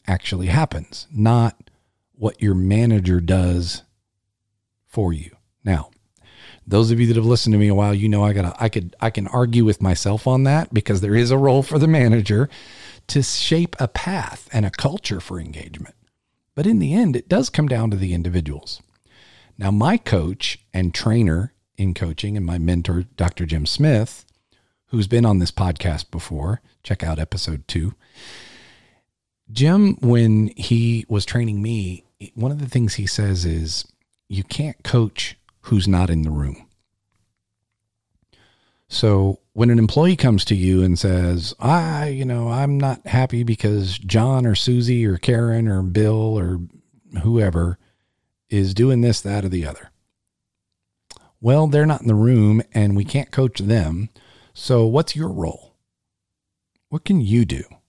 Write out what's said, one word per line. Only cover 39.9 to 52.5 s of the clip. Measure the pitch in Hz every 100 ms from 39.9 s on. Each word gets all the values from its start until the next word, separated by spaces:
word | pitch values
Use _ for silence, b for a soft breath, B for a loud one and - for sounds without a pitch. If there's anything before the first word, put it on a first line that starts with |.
| - 170 180
comes | 131 101
to | -
you | 101 92 92
and | 92 87
says, | 98 92 90 87 82 -
"I, | 113 170 160 151 151
you | 135
know, | 131 120 117
I'm | 120 143 139
not | 139 127 -
happy | 131 131 120
because | 117 110 107 104 95 95
John | 95 113 120 131 123
or |
Susie | 101 - 123 120 123
or | 110 90
Karen | - 117 117 117 113
or | 95
Bill | 92 90 107 110 110 110
or | 87 90 87 - _ _ _ 95
whoever | 95 117 101 82 87 87 _ _ _ _ _ _ _
is | 104 95
doing | 95 127 123
this, | 120 110
that, | 101 101
or | 98
the | 90 78
other." | - - _ _ _ _ _ _ _ _ _ _ _ _ b b _
Well, | 113 139 156
they're | 147 151
not | 147
in | 117
the |
room | 107 113 123 104